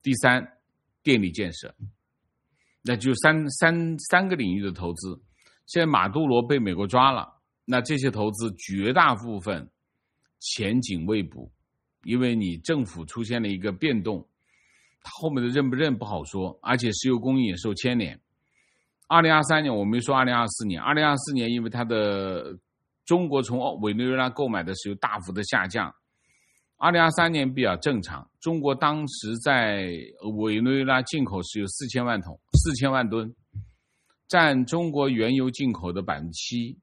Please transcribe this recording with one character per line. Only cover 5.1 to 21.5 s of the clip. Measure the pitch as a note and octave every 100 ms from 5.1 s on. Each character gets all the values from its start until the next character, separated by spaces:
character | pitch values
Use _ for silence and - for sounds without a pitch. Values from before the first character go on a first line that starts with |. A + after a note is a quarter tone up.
| F2+ _ _ _ _
现 | - E3+
在 | E3
马 | B2 F#2
杜 | B2+ D3+
罗 | A#2+ A#2+
被 | C#3+
美 | G#2
国 | F2 G2+
抓 | B2 C3+
了， | B2 - _ _ _
那 | - B2+
这 | B2 D3
些 | C3
投 | G#2 G#2+
资 | G2+ A2+ F#2+
绝 | - F#2+ G2+
大 | C#3 D#3
部 | A2 A#2 G#2
分 | G2 F2 - _ _ _ _ _ _ _
前 | - - G2+ B2
景 | B2 F2 E2+
未 | G#2+
卜， | E2 - A1+ _ _ _ _ _
因 | - B2
为 | B2+ A#2
你 | F#2+ E2
政 | - D#3
府 | G#2+ E2+ D#2
出 | A#2
现 | A2 A#2+
了 | G#2+
一 | F#2+
个 | G2+
变 | F#2 D#3 A#2
动， | F#2+ G2 - _ _ _ _ _ _ _
他 | - -
后 | D#3+
面 | C3+
的 | A#2+
认 | C3 C3+
不 | B2+
认 | D#3 A#2
不 |
好 | G#2 F#2
说， | D2 G2 F#2 -
而 | - D3+
且 | A#2
石 | G#2 C3
油 | B2
供 | B2+ C3+
应 |
也 | A#2 E2+
受 | A2+
牵 | G2 B2+ A#2+
连。 | F2+ - _ _ _ _ _ _ _ _ _
二 | E3
零 | E3
二 | D#3
三 | D3 D#3
年， | D3
我 | A2
没 | G2+ A#2+
说 | A#2+
二 | C3+
零 | B2+
二 | A#2+ A2+
四 | -
年， | G#2+ E2+
二 | -
零 | D3+
二 | D3+ C#3
四 | D3+
年 | C3+ A#2